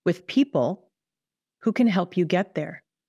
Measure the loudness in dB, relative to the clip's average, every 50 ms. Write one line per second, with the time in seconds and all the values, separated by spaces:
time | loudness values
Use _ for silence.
0 | -2 -2 -2 -2 -4 -2 0 0 0 2 0 0 0 0 -2 -6 _ _ _ _
1 | _ _ _ _ _ _ _ _ _ _ _ _ -4 -4 0 2 2 2 2 2
2 | -2 -2 0 -2 0 0 0 -2 -2 -4 -6 -8 -8 -8 -12 -18 _ _ _ _
3 | _